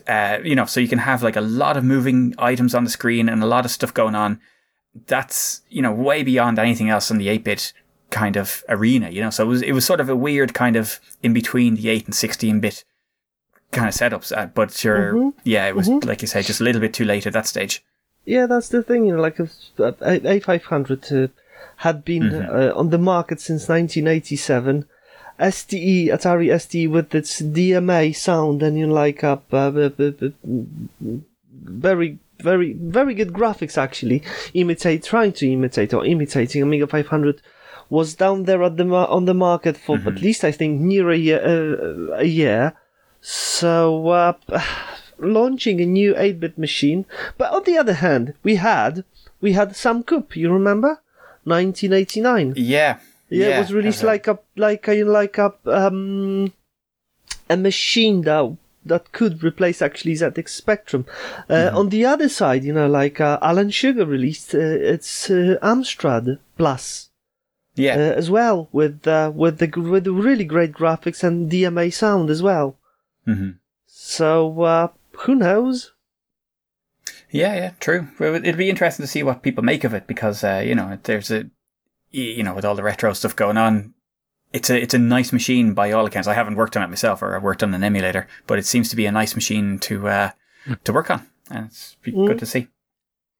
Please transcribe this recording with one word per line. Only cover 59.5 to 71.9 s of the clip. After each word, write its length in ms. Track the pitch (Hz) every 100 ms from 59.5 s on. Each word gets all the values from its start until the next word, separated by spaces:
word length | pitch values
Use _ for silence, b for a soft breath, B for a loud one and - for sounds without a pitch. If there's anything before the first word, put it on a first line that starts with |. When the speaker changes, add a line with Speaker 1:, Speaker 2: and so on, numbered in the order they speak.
| - 180 170
Speaker 2:
actually 320 | 143 - 165
Z 120 | 160 160 -
X 180 | -
Spectrum. 520 | - - 208 - 131 127 B B B B
Uh, 40 |
Speaker 1:
Mm-hmm. 220 | 160 175 180
Speaker 2:
on 120 | 202
the 160 | 214
other 240 | 247 294 302
side, 340 | - 165 131
you 100 | 139
know, 140 | 151 143
like, 320 | 143 143 143
uh, 180 | 151 147
Alan 280 | 160 180 202
Sugar 360 | - 262 247 160
released, 480 | 135 131 156 -
uh, 40 | 151
its, 680 | 160 160 71 165 - - -
uh, 260 | 185 180 185
Amstrad 760 | 208 247 254 - 156 117 123 139 _ -
Plus. 540 | 156 127 - - - _ _ _ _ _ _
Speaker 1:
Yeah. 200 | - 135 131
Speaker 2:
Uh, 160 | 151
as 160 | - 170
well, 380 | 214 233 185 156
with, 340 | 139 151 147 160
uh, 220 | 156 156
with 240 | 151 165 160
the 80 | 165
gr-, 240 | 175 170
with 140 | 190
the 80 | 190
really 320 | 185 233 254
great 280 | 160 165 165
graphics 500 | 147 160 160 175 -
and 260 | 180 170 160
D 140 | 180 180
M 120 | 170
A 120 | 175